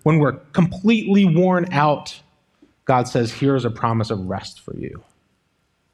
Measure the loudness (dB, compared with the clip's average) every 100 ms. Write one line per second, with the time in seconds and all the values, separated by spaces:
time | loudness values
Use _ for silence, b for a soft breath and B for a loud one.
0 | 2 4 2 -2 -2 0 0 0 0 2
1 | 2 4 4 4 2 0 0 0 0 0
2 | -6 -20 _ _ _ _ _ _ 0 0
3 | 0 -2 -2 -2 0 0 -2 -4 -2 -2
4 | -2 -4 -6 -8 -10 -18 -16 -12 -12 -14
5 | -20 _ _ _ _ _ _ _ _